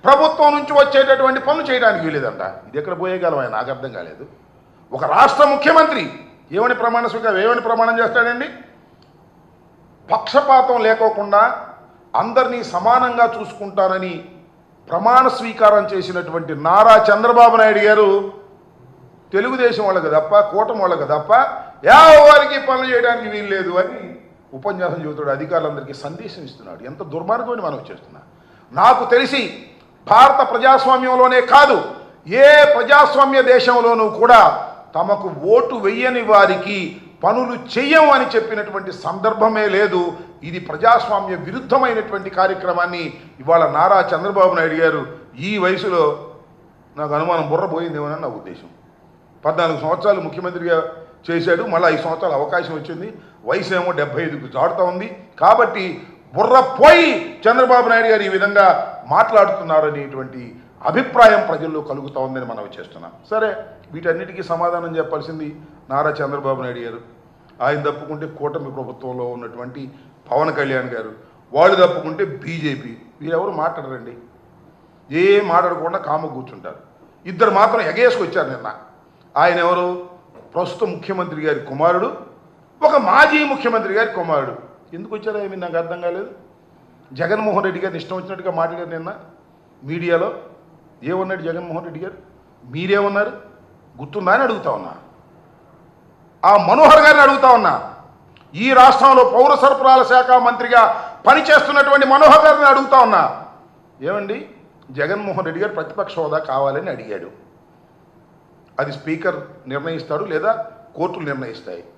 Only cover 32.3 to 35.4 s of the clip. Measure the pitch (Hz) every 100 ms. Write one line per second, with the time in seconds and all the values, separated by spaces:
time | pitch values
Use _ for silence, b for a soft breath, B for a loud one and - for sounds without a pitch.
32.3 | 226 285 302 294 294 240 285 294 269 269
33.3 | 269 247 254 247 240 233 226 214 - 233
34.3 | 233 170 113 - - - 160 190 202 190
35.3 | 143